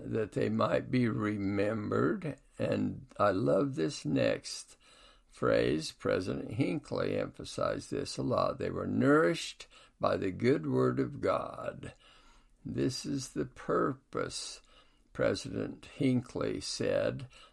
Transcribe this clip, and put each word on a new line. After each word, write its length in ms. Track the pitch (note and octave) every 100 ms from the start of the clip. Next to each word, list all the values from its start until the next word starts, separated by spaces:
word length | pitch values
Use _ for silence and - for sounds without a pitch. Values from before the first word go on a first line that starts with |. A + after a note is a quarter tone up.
that 300 | A#2 A2+ -
they 160 | B2+ A2
might 420 | A2 A2 - A#2+
be 160 | B2 A#2
remembered." 1300 | A2+ G#2+ G#2 G2 G2+ G#2 A2 G2+ A2 C#3 G3+ E3+ - _ -
And 460 | - G#2 G2+ F#2+ - -
I 140 | G2+
love 440 | F#2+ C#3 D3 C#3+ D3
this 300 | D#3 - D3
next 720 | C#3 A2+ G#2 - - - - - - - - _
phrase. 640 | - B1+ A1+ A#1+ D#3 D#3
President 600 | - - G2+ F#2+ C3 -
Hinckley 640 | G#2 E3+ E3 - - G1+ G1+
emphasized 760 | - - - - G1+ - -
this 260 | - F#2 -
a 60 |
lot. 360 | C3+ G2+ F#2 -
"They 100 | F#2
were 180 | F2+ F#2+
nourished 800 | G#2 C3 D3 E3+ D#3+ - - - - - -
by 180 | G2+ F#2+
the 140 | F#2+
good 360 | F#2 A#2 D#3+ D3+
word 320 | B2+ B2+ B2+
of 220 | B2+ C3+
God." 720 | G2 D2+ - - - - - - - - - - _ _ -
This 400 | B2+ C3+ B2+ -
is 240 | C#3+ C3
the 160 | D3 C3
purpose, 1160 | - - E3 - B2+ _ - G1+ - - - - - - _ _
President 760 | - A2+ G2+ A#2 A2 G#2 - - -
Hinckley 640 | C3+ B2+ B2 - A2 G#2+
said, 680 | - - A2 - - C3 - - -